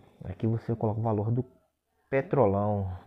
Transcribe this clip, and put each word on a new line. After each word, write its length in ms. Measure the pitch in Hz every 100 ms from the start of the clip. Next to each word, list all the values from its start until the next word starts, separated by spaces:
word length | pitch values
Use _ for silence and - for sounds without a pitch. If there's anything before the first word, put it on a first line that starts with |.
| - - -
aqui 200 | 92 113
você 280 | 113 - 113
coloca 240 | 110 107
o 40 |
valor 280 | 113 107 107
do 140 | 123 123 _ _ _ _ _ -
petrolão, 840 | 135 135 143 107 98 104 104 95 90